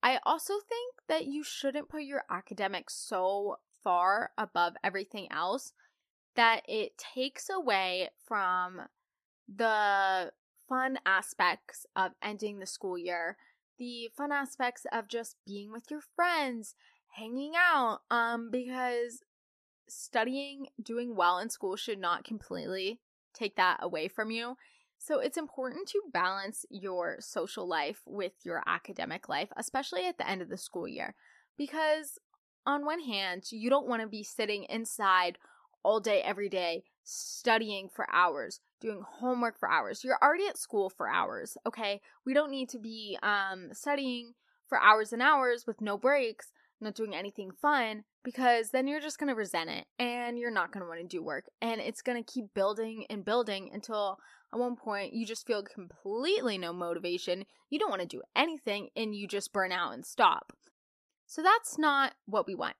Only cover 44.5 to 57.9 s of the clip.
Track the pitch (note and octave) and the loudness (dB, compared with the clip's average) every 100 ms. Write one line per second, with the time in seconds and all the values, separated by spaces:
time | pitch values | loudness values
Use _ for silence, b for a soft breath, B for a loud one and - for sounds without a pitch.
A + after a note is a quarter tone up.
44.5 | _ _ - G#3 A3 G#3+ A#3 C4 D4 B3+ | _ _ 6 8 8 6 4 6 6 6
45.5 | A#3+ - G#3+ G#3 G3+ B3 C#4+ A#3+ A3 - | 2 -2 -4 -2 2 4 4 2 -4 -16
46.5 | b b b G#3+ G3+ A3 E3 G3 G3 F#3+ | b b b -8 -4 -4 -4 -6 -8 -12
47.5 | - D4 D4 A3+ G#3+ - _ - B3 B3+ | 0 2 4 2 -2 -10 _ -10 2 6
48.5 | A#3 A3+ B3+ C4+ D4 D4+ - C#4+ A#3 G3+ | 6 4 0 2 0 -4 -4 -2 0 0
49.5 | E3+ E3 D#3+ - _ B3 A#3+ A#3+ A#3+ A#3+ | -2 -2 -6 -8 _ -2 -2 -4 -4 -2
50.5 | G#3+ E3+ G3+ F3 E3 F3 F3 D#3 C#3+ - | 0 -2 -4 -8 -8 -8 -6 -4 -6 -8
51.5 | _ A3+ A3+ - - - A#3+ A#3 B3+ G#3 | _ -4 -2 -4 -6 -4 -4 -4 -8 -6
52.5 | - G3 G#3 A3+ A3+ - G#3+ F#3+ A#3 A3 | 2 2 2 -4 -6 -8 -8 0 2 2
53.5 | G3 F#3+ - G#3 G#3+ G3+ G3 B B B | -2 -6 -12 -6 -2 -2 -2 B B B
54.5 | - B3 A#3+ - G3+ G3 A#3 A3 A3 - | -4 -2 -2 -4 -4 -4 -6 -6 -8 -2
55.5 | A3 G3+ - F3 - G3 G#3+ D4 G4+ B3+ | -2 -2 -12 -16 -12 -6 -2 2 2 0
56.5 | G3 E3+ F3 F3 E3+ F3 F3 - F3+ G3 | -2 -4 -4 -4 -2 -2 -4 -2 -4 -4
57.5 | b b D4 G#4+ | b b -2 0